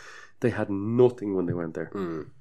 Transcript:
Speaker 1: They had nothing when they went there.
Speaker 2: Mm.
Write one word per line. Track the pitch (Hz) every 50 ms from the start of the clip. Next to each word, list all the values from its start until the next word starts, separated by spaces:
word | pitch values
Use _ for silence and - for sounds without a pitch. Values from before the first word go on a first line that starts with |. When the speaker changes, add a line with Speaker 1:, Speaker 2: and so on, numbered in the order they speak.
| - - - - - - - -
Speaker 1:
They | - 123
had | - 101 107 107
nothing | 101 98 98 107 117 123 123 123 123 - 101 104 98
when | 92 90
they | 87 87
went | 87 85 82 80
there. | - 82 80 -
Speaker 2:
Mm. | 101 95 85 82 80 73 - - -